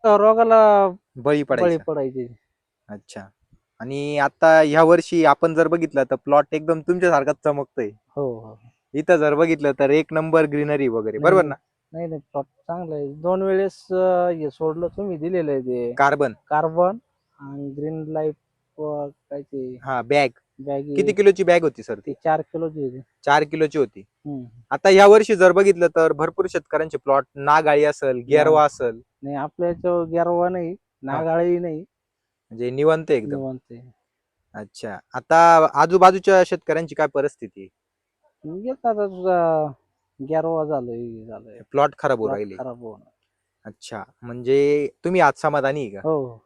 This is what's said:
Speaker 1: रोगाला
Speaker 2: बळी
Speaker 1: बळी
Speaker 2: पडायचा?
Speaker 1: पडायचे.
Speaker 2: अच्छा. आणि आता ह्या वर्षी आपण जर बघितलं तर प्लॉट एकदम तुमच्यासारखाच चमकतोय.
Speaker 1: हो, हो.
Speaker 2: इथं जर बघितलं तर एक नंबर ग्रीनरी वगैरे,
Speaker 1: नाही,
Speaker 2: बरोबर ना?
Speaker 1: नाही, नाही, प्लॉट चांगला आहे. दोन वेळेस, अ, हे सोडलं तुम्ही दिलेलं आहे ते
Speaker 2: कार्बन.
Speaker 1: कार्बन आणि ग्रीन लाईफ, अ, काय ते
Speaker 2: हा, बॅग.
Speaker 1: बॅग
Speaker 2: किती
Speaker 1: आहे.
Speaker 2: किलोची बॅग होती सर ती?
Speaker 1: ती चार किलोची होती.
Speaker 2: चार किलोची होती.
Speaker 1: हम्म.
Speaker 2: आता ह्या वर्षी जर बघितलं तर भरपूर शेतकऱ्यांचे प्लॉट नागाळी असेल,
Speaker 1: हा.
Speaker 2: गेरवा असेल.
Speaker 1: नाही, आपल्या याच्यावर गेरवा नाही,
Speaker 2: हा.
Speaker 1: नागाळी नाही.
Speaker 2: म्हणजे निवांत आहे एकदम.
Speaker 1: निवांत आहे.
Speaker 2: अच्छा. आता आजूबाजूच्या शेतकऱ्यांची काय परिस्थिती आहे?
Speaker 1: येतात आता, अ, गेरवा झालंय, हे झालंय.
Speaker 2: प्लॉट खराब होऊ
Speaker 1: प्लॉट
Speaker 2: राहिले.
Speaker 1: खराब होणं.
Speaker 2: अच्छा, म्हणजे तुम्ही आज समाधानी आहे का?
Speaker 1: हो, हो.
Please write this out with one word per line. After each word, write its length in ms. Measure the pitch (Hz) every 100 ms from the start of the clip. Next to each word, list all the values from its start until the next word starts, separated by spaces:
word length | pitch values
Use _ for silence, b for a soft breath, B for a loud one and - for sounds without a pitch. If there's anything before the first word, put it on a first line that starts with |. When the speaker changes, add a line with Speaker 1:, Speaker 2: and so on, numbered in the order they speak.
| 226 208
Speaker 1:
रोगाला 680 | 214 220 233 226 214 202 196
Speaker 2:
बळी 360 | 185 _ 131
Speaker 1:
बळी 200 | 127 147
Speaker 2:
पडायचा? 400 | 139 127 175 160
Speaker 1:
पडायचे. 520 | 156 147 135 131 120 117 _ _ _ _ _
Speaker 2:
अच्छा. 340 | 104 _ 107 95 _ _ _ _ _
आणि 380 | 120 139 143 147
आता 420 | 139 _ 160 160
ह्या 240 | 156 151
वर्षी 420 | 160 170 - 170 156
आपण 300 | 143 165 156
जर 120 | 160
बघितलं 360 | 170 160 139
तर 120 | 131 131
प्लॉट 300 | - 147 147
एकदम 280 | 156 156 160
तुमच्यासारखाच 560 | 151 180 180 151 139 151
चमकतोय. 480 | 151 143 135 - 107 104 _ -
Speaker 1:
हो, 240 | 139 113
हो. 200 | 110 110 120 _ _
Speaker 2:
इथं 220 | 143 156 175
जर 200 | 151 147
बघितलं 360 | 165 160 143 131
तर 100 | 139
एक 240 | 151 156
नंबर 320 | 160 160 160 156
ग्रीनरी 420 | 147 147 147 131
वगैरे, 300 | 113 107 104
Speaker 1:
नाही, 60 |
Speaker 2:
बरोबर 220 | 156 190 156
ना? 100 | 135 _ _ _
Speaker 1:
नाही, 140 | 160 170
नाही, 140 | 156
प्लॉट 240 | _ 143 139
चांगला 500 | _ - 170 170 151
आहे. 180 | 143
दोन 280 | 151 170 185
वेळेस, 460 | 190 190 196 - _
अ, 380 | 185 185 180 175
हे 200 | 165 151
सोडलं 380 | _ 160 156 170
तुम्ही 300 | - 202 165
दिलेलं 340 | 165 185 156
आहे 100 | 139
ते 320 | 127 127 120
Speaker 2:
कार्बन. 400 | 127 139 143 135 107 _
Speaker 1:
कार्बन 480 | 151 160 160 180 233 _ _ _ _
आणि 300 | 143 139 143
ग्रीन 360 | 139 151 160 156
लाईफ, 280 | 156 156 151 _ _ _ -
अ, 280 | 151 147 143
काय 340 | _ _ 143
ते 380 | 139 139 127 127
Speaker 2:
हा, 180 | 135 127
बॅग. 280 | 117 143 135 _ _ _
Speaker 1:
बॅग 220 | 135 139
Speaker 2:
किती 200 | 147 143
Speaker 1:
आहे. 120 | 143
Speaker 2:
किलोची 300 | 196 202 185
बॅग 180 | 175 175
होती 220 | 165 -
सर 160 | 113 104
ती? 20 |
Speaker 1:
ती 120 | - 139
चार 180 | 160 156
किलोची 420 | 160 165 160 156
होती. 180 | 135 131 - _ -
Speaker 2:
चार 180 | 147
किलोची 340 | 151 160 156 156
होती. 220 | 120 98
Speaker 1:
हम्म. 440 | 101 _ 147 139 123 - _
Speaker 2:
आता 200 | 139 196
ह्या 180 | 190 202
वर्षी 280 | 214 208 202
जर 160 | 185
बघितलं 360 | 175 196 170 170
तर 260 | 165 160
भरपूर 320 | 147 165 170 185
शेतकऱ्यांचे 480 | 170 _ 151 160 143
प्लॉट 280 | 143 139 135 139
नागाळी 480 | 143 156 151 147
असेल, 340 | 147 - 139 127
Speaker 1:
हा. 60 |
Speaker 2:
गेरवा 420 | 120 147 151 156 147
असेल. 360 | - 123 113 _ _
Speaker 1:
नाही, 140 | 139 143
आपल्या 340 | 147 - 175
याच्यावर 360 | 170 180 175 165
गेरवा 440 | 165 170 175 175
नाही, 220 | 185 170
Speaker 2:
हा. 40 | 190 _ _
Speaker 1:
नागाळी 560 | 135 139 160 165 175 175
नाही. 200 | 175 156 190 _ _ _ _ _ _
Speaker 2:
म्हणजे 200 | 113 123
निवांत 360 | 131 151 160 156
आहे 80 | 139
एकदम. 200 | 123 143
Speaker 1:
निवांत 220 | 131 127 _
आहे. 200 | 120 123 _ _ _ _ _ _
Speaker 2:
अच्छा. 440 | - 104 - 110 98 _
आता 540 | 127 _ 165 170 165 156
आजूबाजूच्या 720 | 143 165 185 185 190 190 190 180
शेतकऱ्यांची 500 | 175 - 160 165 143
काय 120 | 151
परिस्थिती 540 | 143 143 _ 107 98
आहे? 220 | 95 _ _ _ _ _ _ _ 156 180 233
Speaker 1:
येतात 320 | 269 233 208
आता, 680 | 202 185 185 180 165 160 151
अ, 60 | 135 _ _ _ _
गेरवा 420 | 135 160 160 165 151
झालंय, 300 | 147 123 117
हे 300 | 120 113 113
झालंय. 340 | 107 113 104 110
Speaker 2:
प्लॉट 220 | 139 147 -
खराब 180 | 143 123
होऊ 100 | 107
Speaker 1:
प्लॉट 100 | 104
Speaker 2:
राहिले. 180 | 101 95
Speaker 1:
खराब 240 | 127 120
होणं. 240 | 117 104 _ _ _ _ _ _ 110
Speaker 2:
अच्छा, 380 | - - 110 - _
म्हणजे 680 | 120 120 123 139 143 147 143 _
तुम्ही 180 | 170 185
आज 120 | 151 -
समाधानी 400 | 156 147 135 147
आहे 80 | 117
का? 100 | 98
Speaker 1:
हो, 220 | 156 156 127
हो. 80 | 113